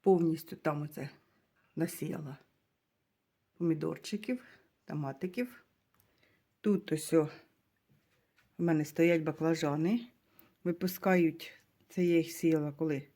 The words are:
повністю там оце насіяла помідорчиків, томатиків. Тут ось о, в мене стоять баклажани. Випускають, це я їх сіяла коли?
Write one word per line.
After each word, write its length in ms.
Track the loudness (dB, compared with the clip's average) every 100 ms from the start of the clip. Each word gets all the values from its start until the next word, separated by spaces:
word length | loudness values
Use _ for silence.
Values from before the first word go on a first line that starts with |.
повністю 560 | 6 4 4 0 -6 -6
там 260 | -4 -4
оце 260 | -6 -10 -12 -14 _ _ _ _ _ -6
насіяла 600 | -4 -4 -8 -8 -10 -14 _ _ _ _ _ _ _ _ _ _ _
помідорчиків, 920 | _ -2 0 -2 -6 -8 -8 -6 -8 -8 -20 _ _
томатиків. 800 | _ -6 -6 -6 -8 -6 -8 -8 _ _ _ _ _ _ _ _ _ _
Тут 320 | 0 0 0
ось 200 | -4 2
о, 160 | 2 2 -4 _ _ _ _ _ _ _ _ _ _ _ _
в 40 |
мене 220 | 0 0
стоять 380 | 0 2 4 4
баклажани. 840 | 0 -2 0 0 0 0 0 0 -4 _ _ _ _ _
Випускають, 880 | -6 -2 -4 -2 2 4 4 0 -14 -20 _ _ _
це 160 | -2
я 120 | 2 2
їх 140 | 2
сіяла 420 | 0 2 2 0
коли? 340 | -4 -4 -4 -6